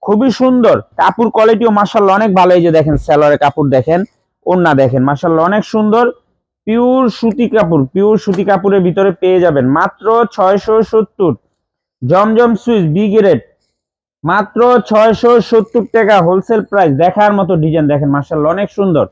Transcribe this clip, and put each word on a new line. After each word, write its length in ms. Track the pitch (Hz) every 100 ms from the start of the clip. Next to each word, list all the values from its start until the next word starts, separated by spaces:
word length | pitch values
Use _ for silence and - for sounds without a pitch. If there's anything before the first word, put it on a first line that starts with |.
খুবই 280 | - 208 262 208
সুন্দর, 360 | 254 254 220 135 - -
কাপড় 300 | 180 - 226 -
কোয়ালিটিও 340 | 220 220 233 208
মাশাআল্লাহ 360 | 208 233 202 196
অনেক 120 | 220 190
ভালো। 140 | 180 180
এই 40 | 170
যে 40 | 160
দেখেন 200 | 151 143
সেলরের 340 | - 147 151 143
কাপড় 260 | 143 147 147 131
দেখেন, 240 | 127 170 202 _ _ _ -
ওড়না 260 | 180 170 139
দেখেন, 220 | 135 131 131
মাশাআল্লাহ 360 | 143 165 165 165
অনেক 120 | 214 -
সুন্দর। 320 | 220 214 220 240 - _ _ _ _ -
পিওর 360 | 226 247 254 254 -
সুতি 280 | 226 214 233
কাপড়, 300 | 214 185 165 131
পিওর 220 | 185 202 214
সুতি 200 | - 185 196
কাপড়ের 340 | 196 196 196 185
ভিতরে 240 | 180 196 175
পেয়ে 180 | 185 185
যাবেন 200 | 175 143 127 143
মাত্র 280 | 190 - 196 226 233
ছয়শো 420 | - 190 202 202 220 220
সত্তর। 420 | 220 214 _ 180 131 _ _ _ _ _ _
জমজম 500 | 123 170 208 220 240 220
সুইচ 220 | - 226 165
বি 100 | 156 214
গ্রেড, 280 | 214 202 147 - _ _ _ _ _ _ _
মাত্র 360 | 147 190 202 - 240 247 -
ছয়শো 440 | 214 220 214 240 240 196
সত্তর 340 | 226 208 240 196
টাকা 220 | 226 208 208 170
হোলসেল 340 | 185 185 226 196
প্রাইস। 220 | 202 175 135
দেখার 300 | 170 185 208 202
মতো 140 | 180 180
ডিজাইন 240 | 156 160 151
দেখেন, 160 | 143 143 139
মাশাআল্লাহ 360 | 139 156 147 180
অনেক 140 | 202 -
সুন্দর। 280 | 196 156 104